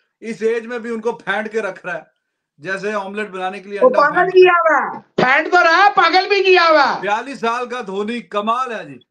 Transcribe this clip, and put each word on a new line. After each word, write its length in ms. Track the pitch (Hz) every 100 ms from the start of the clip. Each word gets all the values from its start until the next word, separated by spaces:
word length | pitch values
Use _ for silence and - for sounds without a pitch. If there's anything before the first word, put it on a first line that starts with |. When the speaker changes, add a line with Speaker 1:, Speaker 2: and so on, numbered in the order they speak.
| _ _
Speaker 1:
इस 220 | 220 180
एज 220 | 220 240 226
में 140 | 247
भी 100 | 226
उनको 220 | 226 220
fend 360 | 226 - 208 214
के 120 | 220
रख 260 | 202 185 180
रहा 100 | 160
है, 160 | - _ _ _ _ _
जैसे 340 | 156 190 202
omelette 360 | 208 190 208 208
बनाने 300 | 185 185 196
के 100 | 196
लिए 100 | 202
Speaker 2:
वो 80 | 254
Speaker 1:
अंडा 120 | 311
Speaker 2:
पागल 160 | 294 349
Speaker 1:
फेंट 180 | 370
Speaker 2:
किया 200 | 370 359
हुआ 260 | 349 330 277
है, 200 | 190 -
Fend 520 | - - 254 285 330
तो 100 | 359
रहा 220 | 339 339
है, 80 | 403
पागल 380 | 403 339 359 392
भी 140 | 403
किया 240 | 381 359 330
हुआ 160 | 311
है। 180 | 254 -
Speaker 1:
बयालीस 360 | 190 214 262 226
साल 280 | 226 240 247
का 160 | 247
धोनी 400 | 196 196 208 240
कमाल 500 | - 208 214 240 254
है 220 | 208 156
जी, 140 | 131 _